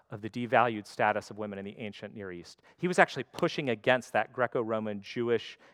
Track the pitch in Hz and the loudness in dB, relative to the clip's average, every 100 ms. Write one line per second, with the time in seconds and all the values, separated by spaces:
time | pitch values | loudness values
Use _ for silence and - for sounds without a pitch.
0 | - 107 107 120 120 120 120 107 101 - | -14 -10 -8 -6 2 4 4 2 -6 2
1 | 107 104 - 104 104 98 101 - 107 - | 2 2 -4 -8 -8 -8 -10 -10 -10 -10
2 | 107 110 95 87 85 - - - 175 175 | -12 -10 -10 -10 -14 -20 -20 -6 0 4
3 | 170 139 - - 165 - 139 110 127 127 | 4 2 -8 -2 -2 0 -2 0 4 2
4 | - 110 110 123 120 135 113 110 107 104 | 2 0 0 0 0 0 0 -2 -2 -6
5 | - 123 120 113 - - - | -6 -2 0 0 -2 -18 -20